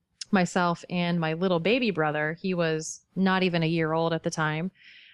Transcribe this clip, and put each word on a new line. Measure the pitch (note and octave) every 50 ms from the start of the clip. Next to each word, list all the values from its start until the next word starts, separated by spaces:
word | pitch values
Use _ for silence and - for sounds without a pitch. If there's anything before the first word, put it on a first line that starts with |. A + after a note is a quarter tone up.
| _ _ _ - - -
myself, | - F#3+ F3 F3 - F#3+ F3 F3 E3+ - - -
and | F3+ F3+ F3 F3 F3 F3
my | E3 D#3+ D#3+
little | E3 F#3 G3 F3+ E3
baby | E3 F#3 A#3 C4+ B3+ A3
brother, | F3 D#3 D#3 D3+ D3 D3+ D3+ D#3 E3 -
he | - F#3+ F#3
was | F3 E3+ D#3+ D#3+ D#3 D#3+ - - - _ _ -
not | F#3 F#3+ F#3+ F#3 F#3+
even | F#3 F3+ E3+ E3+
a | E3
year | D#3+ E3+ E3 D#3+ D#3
old | D#3+ E3 E3 E3
at | E3 D#3+
the | - E3+
time, | - E3+ D#3 D#3 D3+ D#3 E3+ F#3+ _ _ - - - - - -